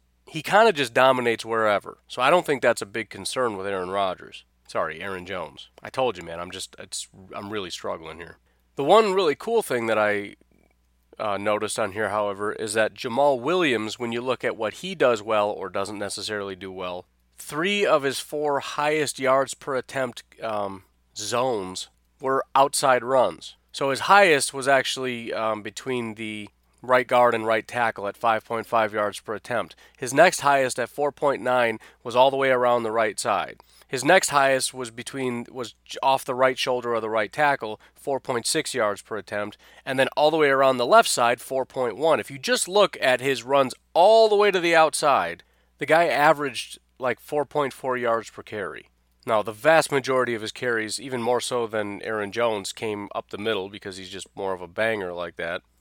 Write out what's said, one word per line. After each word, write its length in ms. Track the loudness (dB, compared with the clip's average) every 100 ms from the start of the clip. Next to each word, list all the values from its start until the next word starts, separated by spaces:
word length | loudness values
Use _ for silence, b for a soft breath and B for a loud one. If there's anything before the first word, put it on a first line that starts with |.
| _ _ -14
he 160 | -10
kinda 280 | 0 4 4
just 220 | 4 0
dominates 540 | 4 4 4 2 -2 -2
wherever. 500 | 0 2 0 -2 -20 -12
So 120 | -2
I 80 | 2
don't 160 | 2
think 160 | 2 0
that's 220 | 0 0
a 40 | -4
big 220 | -8 -8
concern 480 | -10 -8 -4 -4 -4
with 100 | -6
Aaron 240 | -6 -4
Rodgers. 540 | -2 -2 -4 -12 -20 -20 _ -10
Sorry, 320 | -4 -4 -6
Aaron 240 | -10 -10
Jones. 460 | -8 -8 -10 -14 -20 _
I 60 | -12
told 300 | -4 -4 -4
you, 40 |
man, 180 | -10 -12
I'm 100 | -12
just, 260 | -12 -14 -16
it's, 300 | -14 -14 -14 -18 -16
I'm 140 | -14 -10
really 220 | -10 -10
struggling 480 | -10 -10 -10 -12 -14
here. 180 | -16 -20 _ _ _
The 100 | -4
one 300 | 4 4 4
really 200 | 2 0
cool 280 | -2 -2 -2
thing 240 | -2 -4 0
that 100 | 0
I, 400 | 2 0 -6 -14 _ _ _ _ _ _ _ -8
uh, 200 | -6 -4
noticed 400 | -2 -2 -2 -4
on 140 | -4
here, 180 | -2 -2
however, 420 | 0 -2 -4 -6
is 220 | -6 -4
that 180 | 0 0
Jamal 480 | -2 -6 2 2 2
Williams, 580 | 0 0 2 0 -2 -6
when 140 | -6
you 80 | -4
look 240 | -4 -2
at 140 | -2 -2
what 160 | -4
he 200 | -6 -8
does 280 | 2 2 2
well 260 | 2 2 2
or 220 | -2 -6
doesn't 280 | -6 -6 -6
necessarily 560 | -8 -8 -6 -6 -6
do 160 | -10 -12
well, 360 | -10 -10 -10 -14 _ _ -20
three 480 | -12 -4 -2 0 2
of 160 | 2
his 160 | 2 -4
four 420 | -6 -4 0 0
highest 580 | -2 -4 -2 0 -2 -2
yards 360 | 2 2 2
per 200 | -6 -6
attempt, 480 | -6 -4 -6 -6 -8 -20 -12
um, 420 | -6 -4 -6 -8 _ _ _ -14
zones 720 | -4 -2 0 -2 -4 -10 -12 _ _ _
were 240 | -4 -2 0
outside 480 | 2 2 2 2 2
runs. 540 | 2 2 2 0 -14 -20 _
So 160 | -6 -4
his 120 | -2
highest 520 | 6 8 8 6 2
was 160 | -2 2
actually, 640 | 2 2 -4 -6 -6 -6
um, 300 | -4 -2 -4
between 540 | -6 -12 -6 -6 -6 -8
the 340 | -10 -10 -14 _ _ _
right 260 | 2 2 4
guard 260 | 4 6
and 100 | 4
right 220 | 2 0 0
tackle 400 | -2 -2 -2 -8
at 100 | -2
five 280 | 0 0
point 200 | -2 -6
five 280 | -2 0 0
yards 260 | 0 -4 -4
per 160 | -10
attempt. 400 | -10 -6 -6 -6 -10 b b
His 180 | -2
next 280 | 6 6 6
highest 360 | 2 2 2 -2
at 120 | -6
four 200 | -4 -4
point 320 | -2 -2 0
nine 380 | 0 2 2 -2 B B
was 100 | -2
all 160 | 4 4
the 60 | 4
way 140 | 2
around 320 | 4 4 2
the 100 | 2
right 260 | 0 0 0
side. 420 | -2 0 -2 -10 _ b b
His 160 | -4
next 240 | 4 4 4
highest 440 | 2 2 2 -2
was 180 | -8 -12
between, 560 | -12 -12 -6 -4 -4 -8
was 240 | -12 -12 -14
j-, 140 | -16 -2
off 240 | 0 0
the 100 | 0
right 220 | 0 2 2
shoulder 380 | -2 -2 -2
of 80 | -2
the 80 | -2
right 220 | -2 -2
tackle, 480 | 0 0 0 -4 -10 b
four 260 | b -6 -6
point 260 | -2 -4 -2
six 260 | -2 -2
yards 300 | -2 -2 -2
per 140 | -8 -12
attempt, 400 | -8 -6 -6 -10 B B
and 140 | B 0
then 100 | 0 4
all 140 | 2
the 60 | 4
way 120 | 4
around 280 | 6 4 4
the 100 | 6
left 220 | 6 6
side, 320 | 2 2 0
four 240 | -2 -4 -4
point 300 | -4 -4 0
one. 240 | 2 2
If 100 | 0
you 80 | -8
just 300 | -2 -2 0
look 280 | 4 2 2
at 200 | 0 2
his 220 | 0 -2
runs 320 | 0 2 2 -2 _
all 360 | 4 6 8 6
the 80 | 6
way 160 | 4
to 80 | 2
the 160 | 4 6
outside, 680 | 4 4 2 2 0 -6 _ _ _ -8
the 80 | 2
guy 200 | 4 4
averaged, 720 | 4 4 4 0 -6 -12 -14 _ -6
like, 180 | -4 -4
four 260 | -4 -4
point 280 | -2 -2 -2
four 240 | -4 -4 -2
yards 340 | 0 0 -2
per 120 | -14
carry. 480 | -12 -8 -8 -10 -18 _ _ _
Now, 180 | 0 0
the 80 | 0
vast 400 | -2 4 4 4
majority 440 | 0 0 0 0
of 80 | -4
his 100 | -8
carries, 480 | -8 -4 -4 -4 -8
even 200 | -8 -6
more 200 | 0 0
so 260 | 0 -4 -2
than 340 | -4 -4 -6
Aaron 280 | -6 -6 -4
Jones, 420 | -2 0 -2 -6
came 360 | -8 -6 -6 -8
up 180 | -10 -10
the 80 | -8
middle 320 | -4 -4 -4
because 260 | -10 -14 -14
he's 140 | -14
just 180 | -14 -14 -8
more 160 | -6
of 80 | -6
a 80 | -8
banger 440 | -4 -2 -2 -4
like 220 | -8 -10 -8
that. 260 | -6 -8 _ _